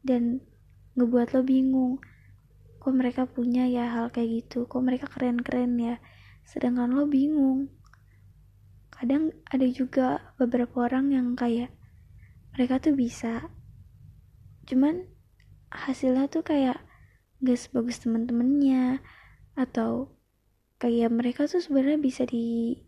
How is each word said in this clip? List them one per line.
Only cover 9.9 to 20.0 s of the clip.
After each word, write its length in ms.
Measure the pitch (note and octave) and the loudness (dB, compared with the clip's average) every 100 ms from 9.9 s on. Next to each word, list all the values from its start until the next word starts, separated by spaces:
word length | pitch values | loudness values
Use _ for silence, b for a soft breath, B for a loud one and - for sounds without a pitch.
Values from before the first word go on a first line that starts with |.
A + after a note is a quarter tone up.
| - B3+ - - - | 0 0 -2 -8 -2
beberapa 480 | A#3+ B3 A#3+ B3+ | 0 0 -2 -2
orang 280 | A#3+ C4 C#4 | 0 0 0
yang 200 | C4+ B3 | 0 0
kayak 400 | A#3+ A#3+ A#3 A#3+ - - - - b b b - | -2 -2 -2 -4 -12 -20 -20 -20 b b b -14
mereka 240 | - B3 C4 | -2 0 2
tuh 120 | D#4 | 2
bisa, 560 | C#4 A#3+ - A3+ A3+ D#4+ - - - - - - - - - - - - | 2 0 -2 -6 -6 -10 -18 -20 -20 -20 -20 -20 -20 -20 -20 -20 -20 -2
cuman 400 | C4 C#4+ F4 F#4 - _ _ - - _ | 2 2 0 -8 -20 _ _ -20 -20 _
hasilnya 560 | - - C4 C4 B3+ C#4 | -10 -8 -2 0 2 0
tuh 160 | D#4+ | -2
kayak 360 | D#4+ D4+ C4 - - b b b b _ | 0 0 0 -2 -10 b b b b _
gak 160 | B3+ B3 | 0 0
sebagus 400 | - B3+ A#3+ A#3+ | -2 -4 -4 -4
temen-temennya, 1000 | A#3 A3+ A#3+ A#3 B3 C#4+ C#4 C4 B3 C4+ b b b b b - | -2 -2 0 0 2 4 4 4 2 -2 b b b b b -6
atau 600 | B3+ - A3+ A#3 | -4 -2 -2 -4